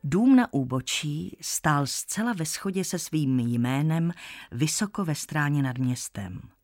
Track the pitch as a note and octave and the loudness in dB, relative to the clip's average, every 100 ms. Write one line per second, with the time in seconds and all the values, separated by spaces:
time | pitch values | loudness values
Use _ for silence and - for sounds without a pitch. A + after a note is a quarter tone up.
0 | D3 E3+ B3 C4 A#3+ - B2+ C3 - - | 0 4 8 8 6 0 0 -2 -2 -4
1 | D3+ D3 F#3 - - - - C#3+ C#3 - | -4 -4 -6 -10 -8 -2 2 2 0 -4
2 | - - A#3 G#3 D#3+ - G3 F#3+ F3+ F3 | -6 -4 -2 -2 -4 -4 -4 -2 -2 -4
3 | - D#3 C#3 C3 A#2 A#2+ A#2+ C3+ D#3 D#3+ | -2 0 2 2 2 2 2 2 2 2
4 | E3 E3+ - - - A2+ D#3 - G#3 - | 0 -4 -12 -18 -12 -2 -2 0 -4 -2
5 | F3+ D3 - D#3 D3 D3 C3+ B2 B2+ B2 | -2 -2 -4 -2 0 2 0 0 -2 -2
6 | - - F#2+ F#2 - _ | -6 -10 -10 -12 -14 _